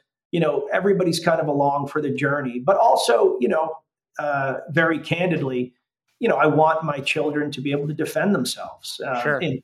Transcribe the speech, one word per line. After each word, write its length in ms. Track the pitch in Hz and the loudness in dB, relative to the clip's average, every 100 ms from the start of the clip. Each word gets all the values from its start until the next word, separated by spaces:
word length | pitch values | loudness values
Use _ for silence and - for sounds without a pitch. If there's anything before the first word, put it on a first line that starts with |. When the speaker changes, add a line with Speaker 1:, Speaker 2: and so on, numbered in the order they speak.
| _ _ _ | _ _ _
Speaker 1:
you 80 | 170 | 0
know, 300 | 156 143 - | 0 0 0
everybody's 480 | 190 185 185 180 160 | 0 2 2 2 0
kind 220 | - 165 | 2 0
of 60 | 151 | 0
along 400 | 143 139 143 135 | 0 0 0 -2
for 140 | 151 | -4
the 80 | 147 | -2
journey, 500 | 127 147 143 131 120 | -2 -2 -2 -4 -4
but 180 | 127 - | 0 4
also, 600 | 226 - - 220 190 - | 4 4 4 4 4 2
you 80 | - | 0
know, 260 | 160 160 - _ _ _ - | 0 -2 -6 _ _ _ -8
uh, 360 | 147 143 135 131 - | -4 -2 -2 -4 -4
very 280 | 156 165 160 | 2 2 2
candidly, 760 | - 165 180 156 135 127 123 _ _ _ _ - | -2 -2 0 0 -2 -4 -6 _ _ _ _ -4
you 80 | 233 | 0
know, 80 | - | 4
I 120 | 151 | 4
want 360 | 143 156 160 | 4 4 2
my 140 | 156 143 | -2 -6
children 520 | 135 - 151 147 147 | -4 -2 -2 -2 -4
to 100 | 147 | -4
be 100 | 139 | -4
able 160 | 143 147 | -4 -4
to 60 | |
defend 420 | 156 160 156 175 196 | -4 -4 -2 0 0
themselves, 640 | 123 - 90 - - - | 0 -6 -10 -14 -14 -10
uh, 220 | 135 127 | -6 -4
Speaker 2:
Sure. 160 | 123 143 | 0 0
Speaker 1:
and, 240 | 131 131 | -2 -6